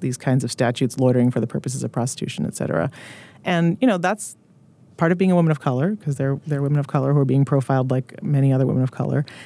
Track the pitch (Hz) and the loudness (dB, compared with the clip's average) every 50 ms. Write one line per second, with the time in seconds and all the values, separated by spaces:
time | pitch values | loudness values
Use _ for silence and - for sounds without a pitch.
0 | - 131 123 - - 139 127 123 123 117 - - 131 120 123 - 135 120 - - | -6 -6 -6 -4 -2 0 0 2 0 -2 -2 0 0 0 0 0 -2 -2 0 2
1 | 131 127 123 127 120 123 123 120 120 - - 139 - 131 127 135 127 120 - 127 | 2 4 4 4 4 2 2 0 -2 -2 -4 -6 -6 -6 -6 -6 -6 -6 -4 -4
2 | 117 123 - - - - - - - - - - - - - - 82 - - - | -4 -4 -6 -6 -8 -8 -6 -6 -6 -6 -4 -4 -4 -2 -2 -2 -2 -4 -6 -10
3 | - - - - - - - - - - 180 170 170 170 160 - 254 262 202 180 | -18 -20 -20 -20 -20 -20 -20 -10 -4 -2 0 2 2 2 2 2 2 2 2 2
4 | 170 180 208 208 - - - - _ _ _ _ _ _ _ _ _ - - - | 0 -2 -2 -4 -6 -12 -16 -18 _ _ _ _ _ _ _ _ _ -18 -4 0
5 | 170 165 180 175 196 185 180 175 170 160 156 143 - 143 127 123 143 185 214 214 | 2 2 2 2 2 4 4 4 4 2 2 0 -2 -2 -2 0 0 -2 -2 -4
6 | - 151 139 - 135 135 139 139 - 156 151 139 143 139 147 147 139 - - 147 | -4 -6 -4 -2 -2 -2 -2 -4 -4 -4 -4 -2 -2 0 0 0 -2 -2 -2 0
7 | 131 135 143 147 139 131 127 139 139 - 147 139 127 - 135 131 131 131 127 131 | 0 2 2 2 2 4 4 2 2 2 2 0 2 2 0 0 0 0 0 -2
8 | 127 - - - - - 147 139 135 139 131 131 135 127 - 131 127 131 - - | -2 -6 -10 -10 -4 -2 0 2 2 4 2 2 2 2 0 0 -2 -2 -2 -4
9 | - - - 139 147 - - - - | -4 -2 -2 -2 -2 -4 -8 -18 -20